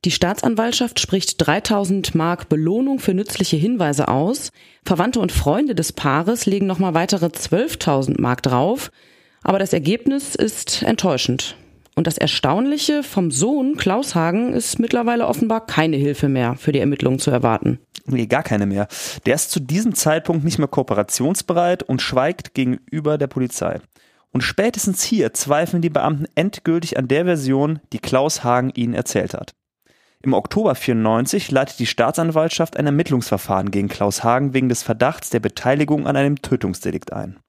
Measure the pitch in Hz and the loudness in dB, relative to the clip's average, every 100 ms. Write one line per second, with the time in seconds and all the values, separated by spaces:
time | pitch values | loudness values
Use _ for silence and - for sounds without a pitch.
0 | 180 - 175 208 247 226 233 240 240 - | 0 0 0 0 0 0 0 0 -2 -2
1 | - 190 - - 147 170 - 208 190 196 | -2 -2 -2 -2 0 0 0 0 2 0
2 | - 165 165 175 - 156 160 214 269 269 | 0 0 0 -2 0 0 2 0 0 0
3 | - 185 208 - 185 156 190 240 156 143 | 0 -2 -4 -4 0 2 2 2 0 2
4 | - 131 170 269 - _ - _ - 175 | 2 2 0 -2 -8 _ -20 _ -2 2
5 | 208 247 185 - 143 185 294 175 165 - | 2 2 0 2 2 2 2 0 -2 -2
6 | 143 139 170 233 - 196 196 180 190 160 | 0 2 2 0 2 2 2 2 2 2
7 | 185 196 170 - - 175 311 - - 139 | 2 2 0 -2 -2 0 0 -2 0 2
8 | 135 - 120 123 135 123 160 262 - _ | 2 0 0 0 2 2 2 0 -6 _
9 | _ _ _ _ - 190 190 185 143 233 | _ _ _ _ -2 0 2 0 2 0
10 | - 277 277 - 220 - - - - 226 | 0 -2 -4 -2 -2 -2 -6 -2 0 2
11 | 185 131 - 127 - - - _ _ - | 2 0 0 -2 -6 -12 -20 _ _ -2
12 | 165 - 156 - 131 175 269 294 - 294 | -2 0 -2 0 0 2 0 0 0 0
13 | - - 170 131 208 294 262 294 190 208 | 0 0 0 0 0 2 0 0 0 0
14 | 277 170 165 190 247 - - - 233 240 | 0 0 2 2 0 -2 -2 -2 0 2
15 | 233 233 226 - 226 226 226 - 160 143 | 2 2 0 0 0 0 0 0 2 2
16 | 143 139 143 135 120 131 - 139 135 139 | 0 2 2 2 0 0 0 2 2 2
17 | 135 131 - 123 123 110 - 123 _ - | 0 2 2 2 2 2 0 -2 _ -14
18 | - 127 110 127 - 104 101 98 104 - | -4 -2 2 0 0 0 0 -2 -4 -6
19 | - - - 143 - - 131 170 226 - | -12 -4 0 0 0 -4 -2 0 0 0
20 | 156 160 156 165 156 - 147 - 123 104 | 0 0 0 0 0 0 0 0 0 -2
21 | 101 - 135 202 - 170 175 180 - 131 | -2 -2 0 -2 0 0 2 0 -2 -4
22 | - 127 143 185 - 135 127 127 - 156 | 0 0 0 -4 -8 -2 -2 -2 -6 -4
23 | 147 151 135 135 127 - 85 - _ _ | -2 0 -2 -2 -4 -2 -4 -6 _ _
24 | _ _ _ - - - 220 226 - 185 | _ _ _ -2 -2 0 0 0 -2 -2
25 | - 220 117 - 139 147 170 175 165 151 | 0 0 0 -2 0 0 0 -2 0 0
26 | 139 147 160 - 185 - - 165 165 - | 0 -2 -2 -2 -2 -2 -2 0 0 -4
27 | 127 143 180 165 131 135 147 156 _ - | 0 0 2 0 2 2 0 -2 _ -10
28 | - 131 147 - 120 123 131 127 120 113 | 0 2 2 0 0 2 0 -2 -2 -2
29 | - 110 139 - - _ _ _ _ _ | -2 -2 -2 -6 -12 _ _ _ _ _
30 | _ _ 135 123 - 202 214 127 - 113 | _ _ 0 0 2 0 2 0 0 2
31 | 110 113 131 202 - 135 135 - 120 - | 2 2 2 -2 0 0 0 -4 -4 0
32 | 117 165 165 156 165 - 165 - 147 143 | 0 2 0 2 0 0 -2 0 2 2
33 | 170 131 - 98 - 95 101 101 101 - | 2 0 0 -2 0 -2 0 -2 -2 0
34 | 101 - 117 123 139 131 127 117 - 113 | 0 2 0 2 2 0 0 0 -2 2
35 | 127 - - 120 - - 127 143 147 151 | 0 0 -4 -2 -2 -2 0 2 2 0
36 | - 139 139 143 - 131 95 90 90 82 | 0 0 0 0 -2 -2 0 -4 -6 -6
37 | - - 98 95 | -8 -10 -10 -14